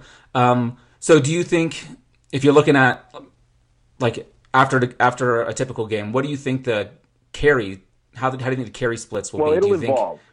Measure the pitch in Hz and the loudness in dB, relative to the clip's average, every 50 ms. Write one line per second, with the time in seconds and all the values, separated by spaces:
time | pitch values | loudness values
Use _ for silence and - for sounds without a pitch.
0 | - - - - _ _ - 127 123 123 123 123 120 120 127 - _ _ _ _ | -14 -20 -20 -20 _ _ 0 2 2 4 2 2 0 -4 -6 -10 _ _ _ _
1 | - - 160 151 131 143 165 175 170 - 185 170 165 160 - - - - - - | 2 4 6 6 4 2 0 -2 -2 0 0 0 0 -2 -6 -10 -14 -18 -20 -20
2 | _ _ _ _ _ _ - 135 139 143 139 147 147 156 143 135 131 123 - - | _ _ _ _ _ _ -4 0 4 4 6 6 6 6 6 4 4 4 2 -2
3 | - _ - - - - _ _ _ _ _ _ _ _ _ _ _ _ _ - | -8 _ -20 -20 -20 -20 _ _ _ _ _ _ _ _ _ _ _ _ _ -4
4 | 127 117 110 - - _ _ _ _ _ - 131 135 131 135 131 123 123 - - | -2 -2 -2 -4 -10 _ _ _ _ _ 2 2 2 2 2 0 0 0 0 0
5 | 120 123 123 - 127 123 117 117 117 - 110 - 131 - 117 - 110 101 110 104 | 0 0 0 0 -2 -2 0 -2 -2 -4 -4 -6 -6 -6 -6 -8 -6 -4 -4 -6
6 | 104 107 117 131 139 147 147 135 - 135 127 131 - 123 110 104 101 - - _ | -4 -4 -2 -2 -2 -4 -6 -6 -6 -4 -6 -4 -2 -2 -2 -2 -4 -6 -10 _
7 | _ _ _ _ _ _ - - 143 147 143 127 104 95 98 95 _ _ _ _ | _ _ _ _ _ _ -6 0 2 2 2 2 0 -4 -8 -14 _ _ _ _
8 | _ _ - 120 131 131 131 131 123 127 131 131 123 104 - - 123 117 117 113 | _ _ -10 -6 -4 -4 -4 -4 -6 -6 -6 -6 -6 -10 -8 -6 -4 -4 -4 -6
9 | - - 110 101 - - - 104 147 151 156 180 202 202 196 165 147 135 135 120 | -8 -8 -8 -8 -8 -8 -6 -4 -2 0 0 2 2 0 0 0 0 -2 -2 -2
10 | 101 85 85 - _ _ | -2 -4 -6 -12 _ _